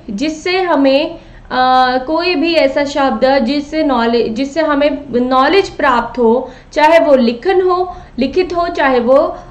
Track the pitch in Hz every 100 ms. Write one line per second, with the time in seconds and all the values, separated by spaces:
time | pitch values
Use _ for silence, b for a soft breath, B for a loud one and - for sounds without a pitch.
0 | - 202 302 311 359 370 359 294 277 269
1 | 330 - - - - 254 254 254 254 254
2 | 254 320 349 349 330 320 277 294 277 294
3 | 269 226 262 277 226 285 285 311 311 247
4 | 233 240 214 220 277 320 311 285 294 269
5 | - 233 247 262 269 370 381 - 285 240
6 | 226 - 233 247 269 B B - 302 330
7 | 311 269 233 233 359 381 370 359 370 B
8 | B B 269 359 359 349 339 339 285 254
9 | 226 269 339 - B